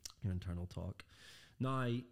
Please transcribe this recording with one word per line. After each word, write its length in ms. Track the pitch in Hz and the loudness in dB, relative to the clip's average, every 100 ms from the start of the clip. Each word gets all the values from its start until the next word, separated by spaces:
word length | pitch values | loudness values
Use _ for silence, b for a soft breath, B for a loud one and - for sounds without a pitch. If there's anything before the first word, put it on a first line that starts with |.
| - - | -14 -4
Your 100 | 101 | 0
internal 320 | 92 95 87 90 | 0 0 -2 -2
talk. 400 | - 87 - - B B B B - | -2 -4 -4 -12 B B B B 0
Now, 260 | 127 131 123 120 - | 2 4 4 2 0